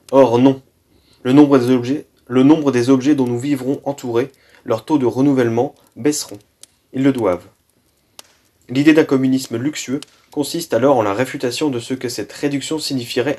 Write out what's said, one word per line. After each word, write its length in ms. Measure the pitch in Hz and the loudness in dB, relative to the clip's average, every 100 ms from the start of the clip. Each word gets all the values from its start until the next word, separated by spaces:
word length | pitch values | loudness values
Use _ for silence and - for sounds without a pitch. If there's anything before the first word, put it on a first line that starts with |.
| _ | _
Or 260 | 131 127 120 | 4 4 6
non, 240 | 135 135 - _ _ _ _ _ | 4 2 -6 _ _ _ _ _
le 120 | 123 | 2
nombre 240 | 135 147 139 | 4 6 4
des 120 | 120 | 2
objets, 360 | 127 120 147 - _ - | 0 0 -6 -8 _ -4
le 140 | 123 | 2
nombre 300 | 135 160 143 | 4 4 2
des 160 | 120 120 | 0 2
objets 260 | 135 127 | 2 2
dont 120 | 147 123 | 0 0
nous 120 | 123 | -4
vivrons 440 | 139 139 127 139 | -4 -4 -4 -6
entourés, 480 | - 139 123 117 135 _ _ _ | -8 -10 -4 -4 -4 _ _ _
leur 220 | - 113 - | -6 -6 -2
taux 100 | 156 | 0
de 80 | |
renouvellement 720 | 123 117 139 131 120 117 135 - _ - | 0 0 2 2 0 0 -4 -6 _ -6
baisseront. 420 | 127 147 - 104 _ _ - _ _ | -4 -4 -8 -16 _ _ -20 _ _
Ils 80 | 127 | -2
le 100 | 139 | 0
doivent. 340 | 123 104 87 - _ _ _ _ _ _ - - _ _ _ - | 0 -2 -4 -8 _ _ _ _ _ _ -20 -20 _ _ _ -8
L'idée 240 | 127 147 | 0 4
d'un 100 | 156 | 4
communisme 540 | 151 135 131 131 - 113 | 4 2 0 -2 -4 -6
luxueux 420 | 135 151 - 139 - _ _ | -6 -8 -8 -10 -10 _ _
consiste 420 | - 139 170 170 | -8 -6 -8 -4
alors 240 | 117 131 131 | 0 2 2
en 60 | |
la 100 | 104 | 0
réfutation 560 | 98 131 147 127 120 156 | -2 -4 -6 -6 -4 -4
de 100 | 123 | -4
ce 140 | 117 | -6
que 160 | 131 123 | -8 -8
cette 240 | - 101 | -8 -10
réduction 460 | - 147 139 - 156 | -6 -6 -4 -6 -8
signifierait 580 | 151 135 117 - 120 | -6 -6 -4 -4 -4